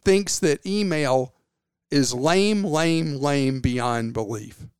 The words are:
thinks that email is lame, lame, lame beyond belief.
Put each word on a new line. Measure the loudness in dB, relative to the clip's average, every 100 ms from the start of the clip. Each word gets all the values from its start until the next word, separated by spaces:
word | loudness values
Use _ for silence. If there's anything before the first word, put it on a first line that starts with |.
thinks | 4 2 2 0
that | 0 0 -2
email | -2 0 0 2 0 0 _ _ _ _ _ _
is | 0 0
lame, | 0 0 2 2 0
lame, | 0 0 2 0 -2 -2
lame | 0 2 0 0
beyond | -2 -2 -2 -2 -2
belief. | -4 -6 -6 -10 -18 -20